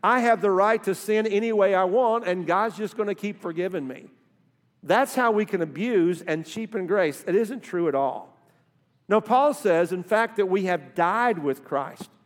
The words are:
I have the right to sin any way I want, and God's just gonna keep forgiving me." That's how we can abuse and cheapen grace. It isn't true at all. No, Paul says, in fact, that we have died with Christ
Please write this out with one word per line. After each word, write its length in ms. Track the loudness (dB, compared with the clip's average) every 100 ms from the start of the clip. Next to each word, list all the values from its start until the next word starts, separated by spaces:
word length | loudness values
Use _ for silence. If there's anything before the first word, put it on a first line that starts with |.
I 160 | 2 2
have 200 | 4 2
the 100 | 4
right 320 | 4 4 2
to 120 | -2 -4
sin 320 | -2 0 0
any 240 | 0 0
way 240 | 2 2 4
I 80 |
want, 440 | 2 2 2 0 -2
and 200 | -4 0
God's 300 | 0 0 -4
just 200 | -10 -6
gonna 180 | -6 -4
keep 260 | -8 -8
forgiving 460 | -10 -6 -6 -6 -10
me." 240 | -12 -18 _ _ _ _ _ _ _
That's 320 | 0 2 2 0
how 160 | 0
we 140 | 2 0
can 160 | -2
abuse 600 | -4 -4 0 2 2 0
and 240 | -4 -6 -6
cheapen 400 | -10 -8 -6 -2
grace. 360 | 0 0 -2 -2
It 80 | 0
isn't 260 | 0 -6
true 260 | -8 -2 0
at 80 | 2
all. 320 | 0 -2 -12 _ _ _ _ _ _ _ _
No, 120 | 0
Paul 340 | 4 4 4
says, 380 | 2 2 2 2
in 120 | -2
fact, 340 | 0 0 0 0
that 80 | 0
we 200 | 0 0
have 300 | -2 -4 0
died 440 | 0 2 0 0
with 260 | -2 -4 -4
Christ 440 | -6 -6 -12 -20 _